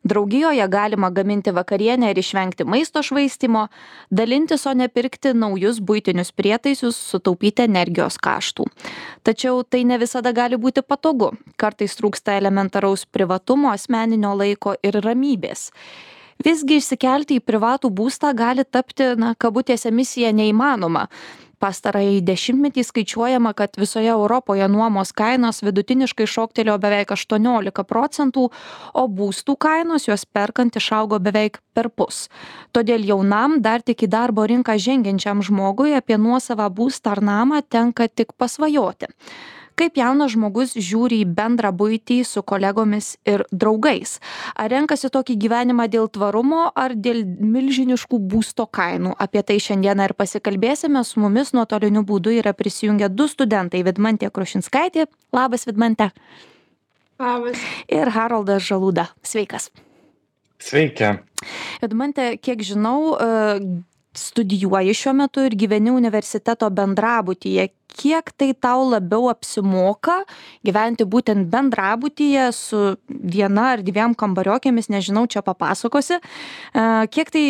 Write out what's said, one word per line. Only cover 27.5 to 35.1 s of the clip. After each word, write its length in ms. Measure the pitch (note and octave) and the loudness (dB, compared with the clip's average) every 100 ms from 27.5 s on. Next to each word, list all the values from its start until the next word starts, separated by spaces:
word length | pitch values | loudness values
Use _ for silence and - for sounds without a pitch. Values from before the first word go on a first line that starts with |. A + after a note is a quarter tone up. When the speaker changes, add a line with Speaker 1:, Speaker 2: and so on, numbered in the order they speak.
| A#3 G3 G3 | 2 0 -6
Speaker 1:
procentų, 640 | F#3+ A3+ C#4+ - C#4 C4 B3 - - - - | -2 -2 -2 0 0 2 -2 -2 -20 -20 -6
o 100 | - B3+ | -2 -2
būstų 480 | F#3+ G3+ F#3+ - C#4 | 0 -4 -2 -2 0
kainos, 480 | D#4 D#4+ E4 D#4 - | 0 0 0 -2 0
juos 160 | G#3 | -4
perkant, 540 | - G#3 G#3 - A#3+ A3+ | -2 -4 -2 0 0 0
išaugo 400 | - A3 G#3+ G#3 | -2 -2 0 0
beveik 400 | F#3+ G#3 G#3+ - _ | 0 0 0 -4 _
perpus. 540 | - A#3 - A#3 - - - - - - | -2 -2 -2 -4 -4 -14 -16 -20 -20 -2
Todėl 320 | A#3+ A3+ A#3 G3 | 0 2 2 2
jaunam, 480 | G3+ G3 G3+ C#4 D#4 | 2 2 2 2 2
dar 240 | G#3+ A#3 | 2 0
tik 240 | A#3+ A3+ G#3 | -2 0 0
į 60 | |
darbo 320 | A3 B3 A3 G#3+ | 2 0 0 2
rinką 320 | A#3+ B3 G#3+ | 2 2 0
žengiančiam 640 | G3 C4+ G3+ | 2 0 0